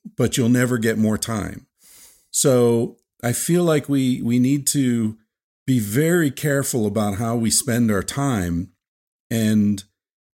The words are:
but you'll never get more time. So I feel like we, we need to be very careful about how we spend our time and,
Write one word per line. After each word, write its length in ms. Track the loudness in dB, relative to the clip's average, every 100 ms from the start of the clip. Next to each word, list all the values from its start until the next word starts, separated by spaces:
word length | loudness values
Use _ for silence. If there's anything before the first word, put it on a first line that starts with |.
| -12 -2
but 200 | -2 0
you'll 120 | 2
never 280 | 2 2 0
get 200 | 0 0
more 180 | 0 0
time. 480 | -4 -6 -6 -10 -18 _ _ -20 -20 _ _
So 680 | -2 2 4 4 2 -2 -8 _ _
I 100 | -4
feel 300 | -2 0 2
like 260 | 2 2 0
we, 320 | 0 0 0
we 160 | 0 2
need 300 | 2 2 0
to 500 | 0 0 0 -2 -6 _ _ _ _ -2
be 140 | -2
very 500 | 0 0 2 2 0
careful 560 | -2 -2 -2 0 0 0
about 300 | 0 -2 -2
how 200 | -2 -2
we 140 | 0
spend 400 | 0 0 0 2
our 140 | 0
time 680 | -2 -4 -2 -2 -2 -4 -6 _ _ _ _ _ -8
and, 520 | -2 2 2 2 0 -6 _ _ _ _